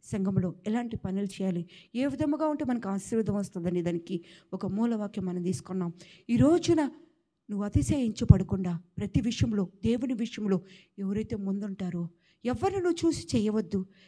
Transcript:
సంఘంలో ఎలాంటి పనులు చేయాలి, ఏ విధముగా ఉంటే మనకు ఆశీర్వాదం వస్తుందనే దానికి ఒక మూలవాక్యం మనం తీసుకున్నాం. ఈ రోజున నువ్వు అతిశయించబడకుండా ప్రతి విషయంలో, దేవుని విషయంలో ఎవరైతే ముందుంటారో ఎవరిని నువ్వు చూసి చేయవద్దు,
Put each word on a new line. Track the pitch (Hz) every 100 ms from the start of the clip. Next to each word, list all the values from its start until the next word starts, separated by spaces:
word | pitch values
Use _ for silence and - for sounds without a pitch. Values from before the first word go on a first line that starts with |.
సంఘంలో | - 214 190 190 180 - 214
ఎలాంటి | 233 240 220
పనులు | 190 190 202
చేయాలి, | - 190 175 170 - -
ఏ | 233 277
విధముగా | 277 302 294 311
ఉంటే | 294
మనకు | 262 240 196
ఆశీర్వాదం | 196 - 226 214
వస్తుందనే | 202 190 185 170 180
దానికి | 175 170 170 165 - - _
ఒక | 190 196
మూలవాక్యం | 196 233 220 202 208
మనం | 185 180
తీసుకున్నాం. | 175 180 - 190 175 170 - - -
ఈ | 233
రోజున | 269 339 330 320 277 - - _ _ _ -
నువ్వు | 202
అతిశయించబడకుండా | 208 294 - 294 233 - 226 190 190 190 180 170 - -
ప్రతి | 208 277
విషయంలో, | 226 233 233 208 175 -
దేవుని | 220 233 254
విషయంలో | 233 226 - 214 185 185 - _ -
ఎవరైతే | 196 202 214 220
ముందుంటారో | 196 196 202 190 185 170 170 - _ _
ఎవరిని | 240 240 381 392
నువ్వు | 349 339 330
చూసి | - - 233
చేయవద్దు, | 214 214 - 196 190 -